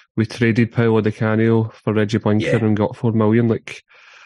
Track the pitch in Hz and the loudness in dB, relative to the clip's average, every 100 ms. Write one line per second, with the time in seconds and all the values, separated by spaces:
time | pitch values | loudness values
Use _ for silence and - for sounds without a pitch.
0 | _ - 107 - 117 113 113 - 117 110 | _ -4 -4 0 0 2 0 0 0 2
1 | 107 - 110 110 113 113 110 - - 107 | 0 -2 -2 0 2 2 -2 -6 -4 -2
2 | 107 107 110 107 110 120 110 104 104 - | 0 0 0 0 0 0 0 0 -2 -2
3 | 117 110 107 113 117 107 - - - - | -2 0 2 2 2 -2 -6 -18 -20 -20
4 | - - | -20 -20